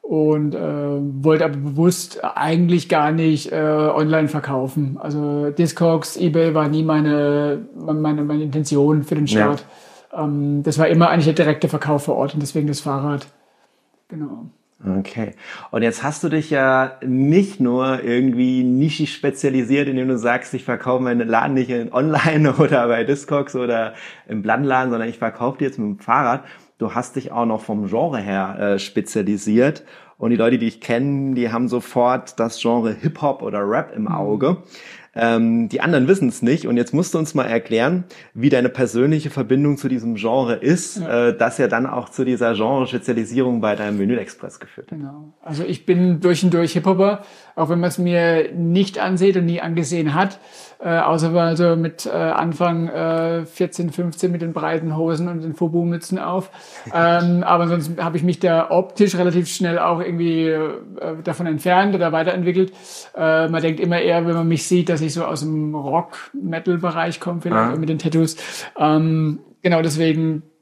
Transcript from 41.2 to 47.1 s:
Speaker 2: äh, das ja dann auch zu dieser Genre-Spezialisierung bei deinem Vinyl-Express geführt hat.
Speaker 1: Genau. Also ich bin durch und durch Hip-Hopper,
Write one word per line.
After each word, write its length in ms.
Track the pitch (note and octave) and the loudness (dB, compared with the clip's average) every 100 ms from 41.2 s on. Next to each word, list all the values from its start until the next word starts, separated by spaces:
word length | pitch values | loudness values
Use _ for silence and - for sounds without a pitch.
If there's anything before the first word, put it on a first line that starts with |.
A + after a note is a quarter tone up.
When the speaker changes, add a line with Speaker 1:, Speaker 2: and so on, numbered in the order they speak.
| A#2+ | 2
Speaker 2:
äh, 80 | - | 2
das 220 | A#2+ - | -2 0
ja 100 | A#2+ | 0
dann 180 | A#2 C3+ | 0 -2
auch 220 | B2 A#2 | -4 -8
zu 160 | - | -4
dieser 300 | B2+ A#2+ A#2 | -2 0 0
Genre-Spezialisierung 1080 | G#2 A2 C3+ B2 B2 - A#2 A2 A#2+ B2+ A#2+ | 0 0 0 -2 -4 -2 -4 -2 0 0 0
bei 160 | G#2+ G#2 | 0 -2
deinem 220 | G#2 G#2 | -2 0
Vinyl-Express 600 | G2+ A#2+ G2 - G2 - | 0 -2 -4 -14 -18 -18
geführt 320 | - - - | -20 -20 -14
hat. 80 | D#3+ | -12
Speaker 1:
Genau. 360 | C#3 D3 D3+ _ | -12 -16 -20 _
Also 200 | - D3+ | -10 -8
ich 200 | F3 D#3 | -6 -4
bin 360 | - F3+ F3+ D#3+ | 0 2 4 4
durch 220 | F3+ E3+ | 2 4
und 100 | F#3 | 4
durch 180 | E3+ E3 | 4 2
Hip-Hopper, 480 | F3 F#3+ F#3 G3 | 0 2 4 4